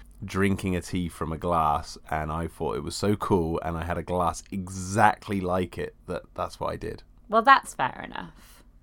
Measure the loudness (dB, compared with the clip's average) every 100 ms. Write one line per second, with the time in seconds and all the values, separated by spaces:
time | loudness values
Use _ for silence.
0 | -20 -14 -6 0 2 2 0 -2 -2 -4
1 | -4 -4 -4 -2 0 2 4 2 -2 -14
2 | -6 -4 -2 -4 -6 -4 -4 -4 -6 -2
3 | 0 0 2 2 2 -2 -2 -4 -4 -4
4 | -2 0 0 -2 -6 -8 -8 -8 -2 6
5 | 6 6 -2 -2 0 0 0 -4 -8 -8
6 | -8 -8 -8 -6 -6 -4 -6 -4 -6 -10
7 | -14 -20 -2 2 8 6 6 -2 -2 -2
8 | -12 -12 -12 -14 -20 -20 -20 -20